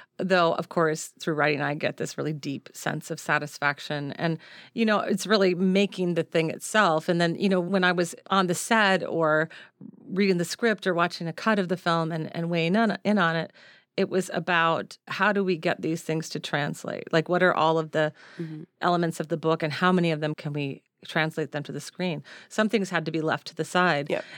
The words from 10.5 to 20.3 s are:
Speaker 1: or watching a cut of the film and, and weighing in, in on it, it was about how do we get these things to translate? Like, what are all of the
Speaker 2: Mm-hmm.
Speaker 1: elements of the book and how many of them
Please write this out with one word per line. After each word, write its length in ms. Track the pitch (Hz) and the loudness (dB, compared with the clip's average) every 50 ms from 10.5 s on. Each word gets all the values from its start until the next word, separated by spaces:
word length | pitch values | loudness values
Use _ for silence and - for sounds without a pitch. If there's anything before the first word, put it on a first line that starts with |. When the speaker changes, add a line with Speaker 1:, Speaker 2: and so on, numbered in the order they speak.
| - - 240 233 208 - - | -4 0 0 0 0 0 0
Speaker 1:
or 80 | 190 175 | 0 2
watching 320 | 170 170 175 - - 175 | 2 0 0 -2 -6 -8
a 60 | 165 160 | -8 -8
cut 260 | - - 220 220 202 | -2 0 2 2 2
of 100 | 185 165 | 2 0
the 80 | 185 | -2
film 360 | 170 - 175 165 165 165 160 170 | -2 0 0 0 2 0 -2 -2
and, 220 | 160 156 - - | -4 -6 -6 -4
and 140 | 170 170 170 | -6 -4 -2
weighing 260 | 175 170 165 165 185 | 0 0 2 2 4
in, 200 | 220 233 214 - - - | 4 2 2 0 0 0
in 140 | 196 208 202 | 0 2 4
on 180 | 175 165 160 | 2 2 2
it, 160 | 165 160 - - - - - - - _ _ _ | 0 -4 -6 -10 -20 -20 -20 -20 -20 _ _ _
it 120 | - 196 - | -2 -2 0
was 220 | - 185 180 - - | 0 -2 -2 0 -4
about 640 | - 165 - 175 170 165 165 165 135 - - - - _ - | -4 -2 0 2 2 4 4 2 0 -2 -8 -14 -20 _ -12
how 240 | - - 190 208 202 | -4 0 0 2 2
do 100 | 202 196 | 2 2
we 120 | 185 185 | 0 0
get 240 | 160 165 175 - - - | 0 0 -2 -2 0 -2
these 200 | 160 165 165 - | -4 -4 -4 -4
things 260 | - 160 160 156 - | -4 -4 -4 -4 -6
to 100 | - 156 | -8 -8
translate? 640 | - - - 143 143 160 160 - - - - - - - - | -6 -4 -2 -2 -2 -2 -4 -8 -8 -10 -10 -10 -6 0 0
Like, 160 | 160 151 - | 0 2 2
what 140 | 175 175 185 | 2 2 4
are 120 | 180 - | 4 4
all 240 | - 156 160 160 165 | 4 4 4 4 2
of 140 | 160 156 - | 0 -2 0
the 200 | 156 156 151 - - - - - - | 0 0 0 -2 -8 -18 -20 -12 -12
Speaker 2:
Mm-hmm. 240 | 165 156 156 151 160 - _ _ | -10 -10 -10 -12 -14 -16 _ _
Speaker 1:
elements 400 | - 180 175 170 175 165 165 - | 0 2 2 2 2 0 -2 -4
of 80 | 165 151 | -4 -4
the 80 | 170 | -4
book 260 | 156 143 160 160 160 165 | -2 0 0 0 0 0
and 100 | 151 139 | -4 -2
how 200 | - 180 185 185 | 0 2 4 4
many 180 | 180 170 170 | 4 4 2
of 100 | 160 151 | 0 0
them 140 | 156 151 | -2 -4